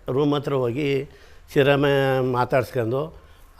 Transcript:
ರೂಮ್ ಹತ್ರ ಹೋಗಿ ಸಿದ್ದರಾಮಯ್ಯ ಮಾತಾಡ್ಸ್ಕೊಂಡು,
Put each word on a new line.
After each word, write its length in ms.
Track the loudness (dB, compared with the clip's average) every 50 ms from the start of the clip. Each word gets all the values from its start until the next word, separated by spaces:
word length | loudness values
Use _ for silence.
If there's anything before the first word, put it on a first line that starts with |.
| -10 -6
ರೂಮ್ 240 | -2 0 0 0 0
ಹತ್ರ 180 | -2 -2 -4 -2
ಹೋಗಿ 580 | -2 -2 -2 -4 -4 -4 -2 -2 -4 -4 -8 -14 -20 -20 -20 -20 -20 -20 -2 0
ಸಿದ್ದರಾಮಯ್ಯ 800 | 2 4 4 4 4 4 2 2 2 2 2 2 0 0 0 0
ಮಾತಾಡ್ಸ್ಕೊಂಡು, 840 | 0 0 2 0 0 0 0 -4 -4 -4 -2 -4 -4 -6 -8 -12 -18 -20 -20 -20 -20 -20 -20 _ -4